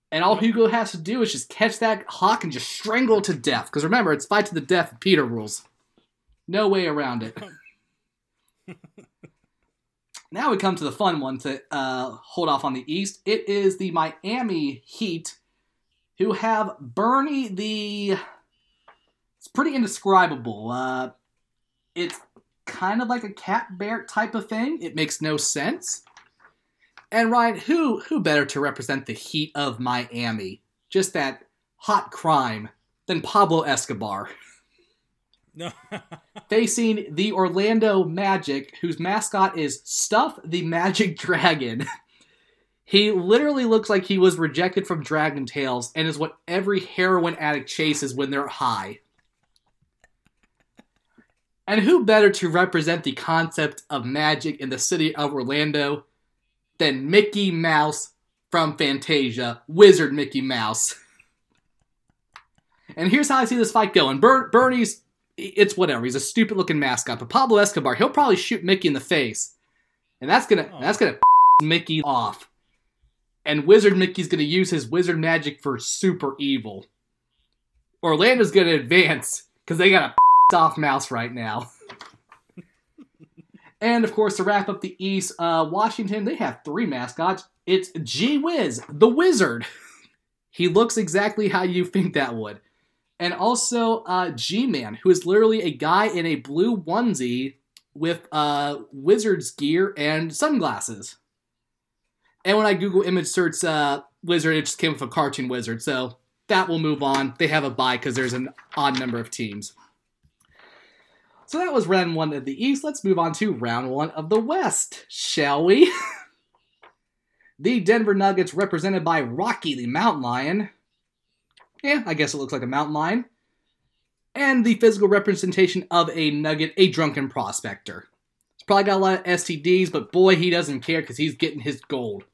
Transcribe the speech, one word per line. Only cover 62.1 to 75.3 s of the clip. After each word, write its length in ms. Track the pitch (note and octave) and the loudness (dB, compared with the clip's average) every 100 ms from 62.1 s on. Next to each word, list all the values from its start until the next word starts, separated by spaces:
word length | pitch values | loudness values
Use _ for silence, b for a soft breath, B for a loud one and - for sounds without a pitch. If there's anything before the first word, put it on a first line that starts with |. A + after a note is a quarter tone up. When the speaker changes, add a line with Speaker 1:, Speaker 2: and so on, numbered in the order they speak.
| _ _ - _ _ _ _ - - | _ _ -20 _ _ _ _ -18 -4
Speaker 1:
And 140 | F3+ | 2
here's 200 | B3+ C#4+ | 2 4
how 80 | C4 | 2
I 60 | A#3 | 2
see 100 | B3 | 2
this 140 | A3 | 2
fight 220 | A3+ G3+ F#3 | 2 4 4
going. 240 | C3+ C3+ | 4 6
Ber-, 300 | A3+ C4 C4 | 6 6 4
Bernie's, 520 | A#3 B3+ B3+ A3 - _ _ _ - | 4 4 2 0 -4 _ _ _ -16
it's 380 | F#3+ G3 G3+ F#3+ | -4 2 2 4
whatever. 300 | F3+ B2 B2 | 0 0 -2
He's 80 | |
a 60 | C3 | -4
stupid-looking 580 | - - A3 G3 F3 D#3 | -2 2 2 2 0 0
mascot. 400 | C#3 B2 - A#2 | 0 -2 -4 -8
But 120 | B2 | -4
Pablo 280 | B3+ C4 G#3 | 0 2 4
Escobar, 380 | G3+ - C#3 A#2+ | 2 0 -2 0
he'll 160 | B3+ | 0
probably 240 | C#4 C#4 F#3 | 2 2 2
shoot 280 | - A3+ | -2 -4
Mickey 240 | E3+ F#3+ E3+ | 0 0 0
in 60 | |
the 60 | C#3 | -2
face. 560 | - E3 A#2+ G#2+ - _ _ _ _ _ _ _ | -2 -2 -2 -6 -10 _ _ _ _ _ _ _
And 80 | C3+ | 0
that's 160 | A3 - | 0 4
gonna, 240 | F#3 D3+ | 2 0
Speaker 2:
Oh. 80 | D3 | -6
Speaker 1:
that's 200 | C#3 - | -4 0
gonna 140 | F#3 | 0
piss 540 | - B5 - - B5+ D#3 | 4 6 8 8 6 4
Mickey 360 | E3+ E3+ D#3 | 0 0 -2
off. 440 | C#3+ B2+ A2 - - _ _ _ _ _ _ _ _ _ - | 0 -2 -2 -6 -16 _ _ _ _ _ _ _ _ _ -4
And 200 | D3+ D3 | 0 8
Wizard 280 | G#3+ G3+ F#3+ | 8 8 4
Mickey's 300 | F#3 F#3 E3 | 2 -2 -2
gonna 140 | E3 | -2
use 260 | D3 F3 F3+ | 0 0 0
his 160 | D#3+ A#2 | -2 0
wizard 320 | E3 F3+ D#3+ | 0 0 0
magic 420 | D#3+ | 0